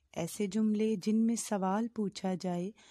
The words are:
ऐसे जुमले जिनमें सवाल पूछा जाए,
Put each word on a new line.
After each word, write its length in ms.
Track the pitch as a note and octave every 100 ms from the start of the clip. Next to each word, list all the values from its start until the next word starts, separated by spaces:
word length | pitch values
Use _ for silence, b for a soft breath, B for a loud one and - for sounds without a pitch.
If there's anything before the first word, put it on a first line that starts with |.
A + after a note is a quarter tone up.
| _ -
ऐसे 300 | E3 - G3+
जुमले 480 | G#3+ A3 G#3 A3 G#3+
जिनमें 400 | G#3+ A3 A3+ A#3
सवाल 520 | - G3+ F#3 G3+ A3+
पूछा 480 | - G3 - F#3+ F#3
जाए, 360 | F3+ F3 F#3 - b